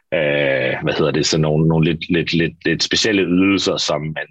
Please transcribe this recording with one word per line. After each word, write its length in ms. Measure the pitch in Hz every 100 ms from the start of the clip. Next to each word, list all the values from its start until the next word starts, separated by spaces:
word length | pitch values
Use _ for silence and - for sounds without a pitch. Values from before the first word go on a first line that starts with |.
| -
øh, 680 | 80 73 71 69 67 64 69
hvad 100 | 71 -
hedder 140 | 78
det, 140 | 78 73
sådan 160 | 82
nogle, 260 | 78 78 80
nogle 180 | 82 80
lidt, 240 | 80 -
lidt, 240 | 85 78
lidt, 200 | 82 82 - 85
lidt 180 | 80
specielle 400 | - 80 113 98
ydelser, 540 | 87 90 95 98 95 73
som 260 | - 76
en 120 | 78 76 76